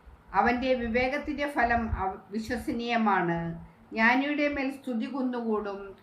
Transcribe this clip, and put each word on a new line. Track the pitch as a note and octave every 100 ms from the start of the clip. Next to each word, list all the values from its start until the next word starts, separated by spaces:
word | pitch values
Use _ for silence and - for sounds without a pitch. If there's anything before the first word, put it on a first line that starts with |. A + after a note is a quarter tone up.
| - - -
അവന്റെ | F#3+ A#3 B3 C4
വിവേകത്തിന്റെ | B3 A#3 A#3+ B3+ D4 D4+ C#4+ C#4+
ഫലം | C4+ A#3 A#3 A3
അവ-, | F#3 F#3+ F#3+ -
വിശ്വസനീയമാണ്. | G#3+ A3 A#3+ - A#3 A#3 A#3 G#3+ F#3+ F3 E3+ E3+ E3 - - -
ജ്ഞാനിയുടെ | A3 A3+ C4 C#4+ D4 D4
മേൽ | - C4+
സ്തുതി | - B3+ A3+ C4+
കുന്നുകൂടും, | C4 B3+ A#3+ A3+ G#3+ G#3 G3 G3 -